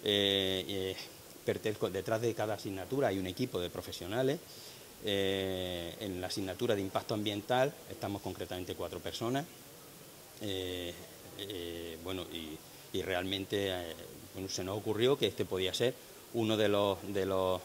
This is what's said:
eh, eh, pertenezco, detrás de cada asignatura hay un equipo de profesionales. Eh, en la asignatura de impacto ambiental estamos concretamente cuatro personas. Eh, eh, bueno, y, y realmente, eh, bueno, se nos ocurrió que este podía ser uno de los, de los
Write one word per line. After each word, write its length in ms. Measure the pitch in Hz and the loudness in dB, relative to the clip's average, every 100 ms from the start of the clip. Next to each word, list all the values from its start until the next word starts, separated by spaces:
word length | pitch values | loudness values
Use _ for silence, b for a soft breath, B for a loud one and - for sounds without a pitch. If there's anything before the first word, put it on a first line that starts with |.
| - | 6
eh, 580 | 101 101 98 95 95 90 | 6 6 6 4 2 0
eh, 300 | 98 95 92 B B - - | 0 -2 -2 B B -16 -4
pertenezco, 460 | - 104 110 101 107 | 0 2 0 0 0
detrás 320 | 92 - 110 | 0 0 2
de 120 | 117 | 2
cada 200 | 104 107 | 2 0
asignatura 560 | 104 113 95 90 131 127 | 0 -4 -4 -2 2 2
hay 100 | 95 | 2
un 80 | 92 | 0
equipo 320 | 92 127 92 | 0 0 0
de 100 | 87 | -2
profesionales. 720 | 87 95 - 87 113 131 165 B B B B B - | -4 -8 -8 -2 2 2 2 B B B B B -6
Eh, 920 | 107 98 95 98 95 92 92 87 85 - | 0 2 4 2 0 0 -2 -2 -4 -4
en 220 | 104 90 | -4 -2
la 60 | 90 | -2
asignatura 460 | - 95 90 120 | -2 -2 0 2
de 80 | 104 | 2
impacto 320 | 95 95 - | 2 -2 0
ambiental 600 | 110 104 101 - 127 135 - - | 0 0 -2 2 4 4 0 -12
estamos 300 | - 98 101 | -6 -4 -2
concretamente 540 | 98 87 92 90 90 95 | -4 -4 -4 -4 -4 -4
cuatro 260 | 87 90 | -4 -4
personas. 440 | - - 120 135 165 - - - - - - - - - | -6 -2 0 0 -2 -12 -18 -18 -18 -18 -18 -18 -18 -8
Eh, 520 | 104 95 92 90 87 85 87 - - - | -4 -2 -2 -2 -4 -6 -12 -14 -14 -10
eh, 600 | 101 95 85 85 82 82 | -8 -6 -6 -6 -8 -8
bueno, 240 | 87 92 82 | -4 -4 -4
y, 680 | 85 80 78 - - - 98 | -6 -6 -10 -12 -16 -4 -2
y 40 | |
realmente, 680 | 85 90 92 98 95 104 98 | 2 2 2 -2 0 2 2
eh, 220 | 92 85 80 85 - - | 0 -4 -8 -10 -14 -12
bueno, 140 | 95 95 | -8 -4
se 160 | - | -2
nos 140 | 92 104 | -2 0
ocurrió 400 | 107 104 123 139 | 0 6 6 6
que 100 | 104 | 4
este 160 | - | 2
podía 300 | 95 92 92 | 0 2 2
ser 200 | - 120 131 B B - | 4 2 2 B B -4
uno 220 | 117 110 110 | 2 4 6
de 140 | 104 | 6
los, 280 | 101 101 95 95 | 6 4 2 0
de 140 | 98 95 | 0 2
los 340 | 95 92 92 | 4 4 2